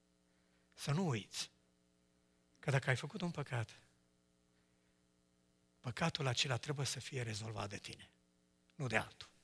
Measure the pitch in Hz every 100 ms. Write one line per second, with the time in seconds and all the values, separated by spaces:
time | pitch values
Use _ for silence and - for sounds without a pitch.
0 | _ _ _ _ _ _ _ - - 147
1 | 185 113 92 - - _ _ _ _ _
2 | _ _ _ _ _ _ - 135 131 127
3 | 151 185 175 156 143 123 110 - - _
4 | _ _ _ _ _ _ _ _ _ _
5 | _ _ _ _ _ _ _ _ - -
6 | 165 - 139 117 143 120 - 143 131 -
7 | - 135 120 107 110 107 101 98 - 95
8 | - _ _ _ _ _ _ - 127 110
9 | - - - -